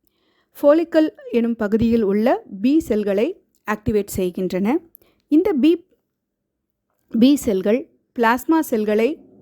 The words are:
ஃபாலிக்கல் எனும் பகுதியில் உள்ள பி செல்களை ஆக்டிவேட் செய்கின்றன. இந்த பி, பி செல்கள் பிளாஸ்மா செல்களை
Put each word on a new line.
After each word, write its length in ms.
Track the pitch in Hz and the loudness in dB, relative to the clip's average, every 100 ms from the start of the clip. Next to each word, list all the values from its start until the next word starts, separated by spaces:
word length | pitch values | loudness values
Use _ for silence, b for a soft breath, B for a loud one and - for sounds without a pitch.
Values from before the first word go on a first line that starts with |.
| _ _ _ _ _ - | _ _ _ _ _ 0
ஃபாலிக்கல் 480 | 285 320 330 320 311 - 523 | 2 2 2 0 0 -4 -6
எனும் 240 | 233 233 233 | -2 -2 -2
பகுதியில் 460 | 208 214 226 233 | -2 0 2 0
உள்ள 420 | 196 208 233 403 - 190 | 0 0 0 -2 -4 -4
பி 180 | 240 311 | 0 0
செல்களை 640 | 320 214 202 196 285 - _ _ - | 0 -4 -2 -2 -2 -6 _ _ -10
ஆக்டிவேட் 360 | 214 - 208 202 | -8 -4 -4 -4
செய்கின்றன. 720 | - 180 170 180 185 202 330 - _ b b - | -4 -4 -4 -4 -2 -2 -2 -6 _ b b 0
இந்த 260 | 302 403 | 2 2
பி, 320 | 294 302 349 _ _ _ _ _ _ _ _ _ _ _ _ _ 226 | 2 2 2 _ _ _ _ _ _ _ _ _ _ _ _ _ 2
பி 160 | 254 285 | 4 2
செல்கள் 540 | 254 190 202 247 - _ _ - | 0 -2 0 -2 -4 _ _ -2
பிளாஸ்மா 400 | 226 247 285 320 | 0 0 0 -2
செல்களை 640 | 302 226 214 214 226 320 - - | 0 -4 -2 0 -2 -4 -16 -20